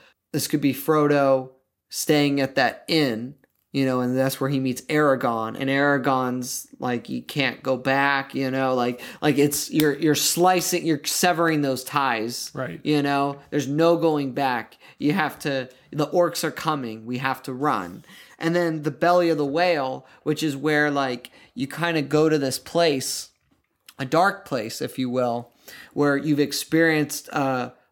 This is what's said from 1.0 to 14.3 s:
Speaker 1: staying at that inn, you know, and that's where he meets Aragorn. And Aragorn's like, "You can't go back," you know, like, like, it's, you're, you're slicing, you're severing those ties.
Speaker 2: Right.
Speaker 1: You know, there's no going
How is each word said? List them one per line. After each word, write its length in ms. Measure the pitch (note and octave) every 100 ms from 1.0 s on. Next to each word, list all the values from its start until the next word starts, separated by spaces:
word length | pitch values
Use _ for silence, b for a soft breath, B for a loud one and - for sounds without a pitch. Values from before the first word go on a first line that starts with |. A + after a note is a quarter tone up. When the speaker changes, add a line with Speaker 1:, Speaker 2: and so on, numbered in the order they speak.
| D3 C#3+ C#3 C3+ C3 - _ _ _
Speaker 1:
staying 520 | - - D3+ C#3+ C#3
at 140 | C3+ C#3
that 280 | C3 - -
inn, 480 | D#3+ C#3 A2 B2+ - _ _ _
you 140 | C#3 C3+
know, 160 | B2+
and 160 | B2 B2+
that's 240 | C3+ -
where 80 | C3+
he 100 | C#3
meets 220 | C3 B2
Aragorn. 720 | - D3+ D3 C3 B2+ A2+ A2 A2
And 100 | C3+
Aragorn's 1000 | C#3 C#3+ C#3+ C3 C3 B2+ B2+ B2 - - -
like, 280 | B2 A#2+ -
"You 140 | B2
can't 400 | - D3 C3 -
go 140 | C3+ C3
back," 560 | C3+ C3+ C#3 C3+ C#3 C3
you 140 | C3
know, 220 | C3 C3 B2+
like, 240 | A#2+ B2 B B
like, 160 | D3+ C#3+
it's, 340 | D3 - -
you're, 260 | D#3+ D3+ C#3
you're 180 | D#3+ D3
slicing, 680 | - E3 F#3 F#3 D#3+ F3 D#3+
you're 180 | D3 -
severing 560 | - F3+ E3 E3 D#3
those 220 | C#3 C3
ties. 680 | - D3 C3+ A2+ A2+ A#2+ -
Speaker 2:
Right. 280 | C#3 B2 E2
Speaker 1:
You 180 | D3 D3
know, 380 | C#3+ C#3+ C#3 C#3 B
there's 180 | D3 C3
no 280 | D3 E3 E3+
going 380 | E3 D3 C#3